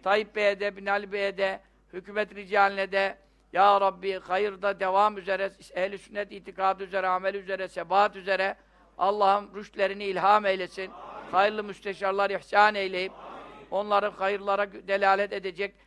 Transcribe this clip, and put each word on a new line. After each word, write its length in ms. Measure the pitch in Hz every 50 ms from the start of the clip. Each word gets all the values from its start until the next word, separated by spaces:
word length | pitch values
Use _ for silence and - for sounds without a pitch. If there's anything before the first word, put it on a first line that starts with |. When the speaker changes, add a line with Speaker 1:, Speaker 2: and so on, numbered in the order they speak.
Speaker 1:
Tayyip 340 | - 190 202 214 214 214 -
Bey'e 240 | 214 208 202 202 190
de, 160 | 202 202 196
Binali 360 | 196 196 202 202 202 202 190
Bey'e 260 | 196 202 196 196 190 185
de, 220 | 196 190 190 - _ _ _ _ _ _
hükümet 420 | - 185 180 202 202 214 214 - 196
ricaline 580 | 202 202 180 202 202 196 196 196 196 196 185
de, 260 | 190 196 196 196 196 _ _ _ _ _ _ _
ya 280 | - 170 196 202 202 196
Rabbi 400 | 196 190 185 180 185 196 190 185
hayırda 600 | - - 180 190 202 208 196 185 196 202 196 190
devam 380 | 196 185 185 196 208 214 208 196
üzere, 320 | 175 190 190 185 196 196 - _ - - -
ehl-i 240 | 180 185 202 202 190
sünnet 340 | - - 214 208 208 196
itikadı 520 | 208 196 - 202 185 190 190 190 190 185 196
üzere, 240 | 185 190 196 185 185
amel 260 | 185 185 190 190 196
üzere, 340 | 202 185 185 196 185 190 180
sebat 480 | - 185 165 165 180 202 208 214 -
üzere, 400 | 196 180 196 190 185 190 196 - _ _ _ _ _ _ _ _ -
Allah'ım 520 | 180 196 208 208 202 196 196 202 208 202 185
rüştlerini 500 | 202 214 - - 214 196 190 196 202 208
ilham 420 | 196 185 180 175 196 208 214 208
eylesin, 440 | 196 190 185 180 175 - - 190 190
Speaker 2:
Amin. 420 | - - - - - - - -
Speaker 1:
hayırlı 320 | - 180 196 214 214 214 208
müsteşarlar 680 | 202 190 - - 208 190 - 202 196 190 202 202 196
ihsan 440 | 196 175 - - - 208 208 214 208
eyleyip, 380 | 202 196 190 185 180 185 185
Speaker 2:
Amin. 540 | - - - - - - - - - - - -
Speaker 1:
onları 380 | 175 190 208 208 202 202 202 208
hayırlara 560 | - - 190 190 202 196 196 202 196 196 208
gü-, 240 | 202 196 - - 185
delalet 440 | 196 202 202 196 196 196 202 202
edecek, 420 | 208 196 185 190 175 170 202 196 _ _ _